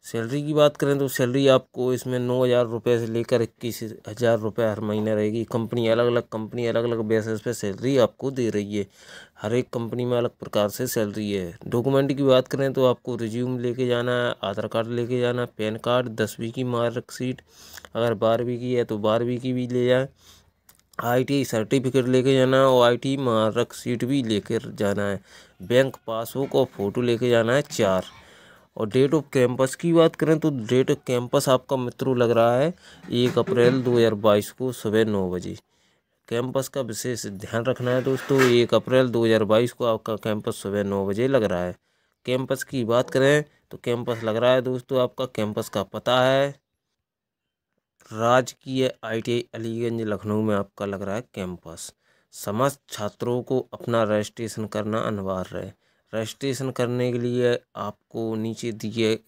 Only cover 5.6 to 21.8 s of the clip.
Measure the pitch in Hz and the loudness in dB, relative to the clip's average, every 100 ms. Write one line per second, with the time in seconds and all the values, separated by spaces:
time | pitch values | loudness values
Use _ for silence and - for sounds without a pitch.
5.6 | 110 120 113 113 120 120 113 110 107 120 | -2 -2 2 4 4 2 -2 -8 -8 -4
6.6 | 117 113 120 117 107 113 107 110 127 117 | -2 0 -2 -2 0 0 0 -6 -6 -6
7.6 | 104 95 117 139 110 - 127 131 117 104 | -6 -4 0 2 2 0 -8 -2 -2 -2
8.6 | 101 104 98 _ - - - _ 107 120 | -4 -6 -6 _ -20 -20 -20 _ -2 -2
9.6 | 127 120 117 120 123 120 120 _ - 107 | -2 -6 -6 -4 -2 0 -2 _ -4 0
10.6 | 104 - 127 120 104 101 104 98 90 85 | 0 -2 -4 -2 -2 -2 -4 -2 -4 -10
11.6 | - 120 120 135 139 131 139 127 127 131 | -4 -2 2 2 0 0 4 4 4 -2
12.6 | 135 131 127 120 - 117 113 113 123 127 | -2 2 2 2 -4 -6 -4 -4 -4 -4
13.6 | 120 120 127 120 123 123 120 - 98 104 | -4 -4 -2 0 0 0 -2 -4 -6 -4
14.6 | 107 113 113 120 120 127 120 123 120 _ | -4 -4 -4 -4 -2 -2 -2 -2 -6 _
15.6 | 107 113 117 123 123 110 107 - 117 117 | -6 -4 0 0 -2 -2 -4 -4 -8 -4
16.6 | 127 120 120 120 - - 127 127 _ _ | -4 0 -2 -4 -10 -8 -6 -6 _ _
17.6 | - - - 117 117 107 113 113 120 123 | -20 -20 -10 -2 -2 2 2 2 -2 -4
18.6 | 123 123 117 110 107 110 120 123 127 127 | -2 -2 -2 -2 0 0 0 -4 -4 -4
19.6 | 123 123 123 127 135 _ _ - _ _ | -2 0 2 2 0 _ _ -20 _ _
20.6 | _ _ _ - 117 123 127 139 127 113 | _ _ _ -8 0 0 2 0 0 -2
21.6 | 107 139 | 0 0